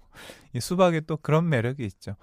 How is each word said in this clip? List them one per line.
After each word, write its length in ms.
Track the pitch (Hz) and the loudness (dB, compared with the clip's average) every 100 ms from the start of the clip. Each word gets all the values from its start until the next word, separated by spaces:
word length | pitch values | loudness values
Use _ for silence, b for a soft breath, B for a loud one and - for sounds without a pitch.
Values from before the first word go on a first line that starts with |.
| _ B B B B | _ B B B B
이 60 | 120 | -10
수박에 400 | - 180 185 160 | -2 2 4 4
또 140 | 156 156 | -2 -6
그런 300 | - 156 170 | 0 2 4
매력이 360 | 131 117 139 | 2 0 -4
있죠. 320 | 107 - - 101 | -8 -8 -12 -14